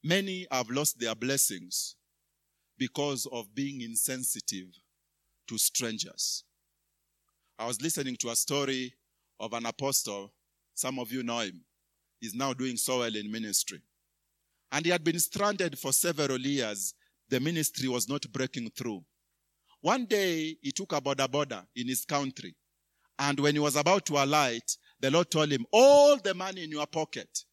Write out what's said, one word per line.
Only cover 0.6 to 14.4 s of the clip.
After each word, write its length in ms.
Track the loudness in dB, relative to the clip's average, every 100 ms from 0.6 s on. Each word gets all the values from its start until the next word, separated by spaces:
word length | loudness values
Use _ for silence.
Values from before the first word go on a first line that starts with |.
| 0
lost 300 | 0 0 0
their 160 | -4 -2
blessings 800 | 0 0 0 -2 -6 -6 -6 -12 _ _ _ _ _ _ _ _
because 500 | -6 -2 -2 -2 -6
of 220 | -8 -8
being 280 | -6 -6 -6
insensitive 880 | -6 -4 -2 -2 -4 -4 -6 -8 -12 -20 _ _ _ _ _ _ -10
to 100 | -2
strangers. 880 | 0 0 -4 -6 -10 -4 -4 -4 _ _ _ _ _ _ _ _ _ _ _ -10
I 80 | -6
was 140 | -4
listening 340 | -4 -4 -6 -6
to 120 | -4
a 60 | -2
story 580 | 0 0 0 -2 -6 _ _ _ _ _
of 140 | -8
an 120 | -4 -4
apostle. 680 | -2 0 0 -2 -8 -12 _ _ _ _
Some 240 | -6 -6 -6
of 140 | -6
you 100 | -6
know 180 | -4 -2
him. 240 | -4 -6 _ _ _ _ _ _
He's 140 | -10
now 200 | -4 -4
doing 240 | -2 -4 -2
so 220 | 0 0
well 160 | 0 -4
in 160 | -6
ministry. 500 | -6 -2 -2 -2 -8 _ _ _ _ _ _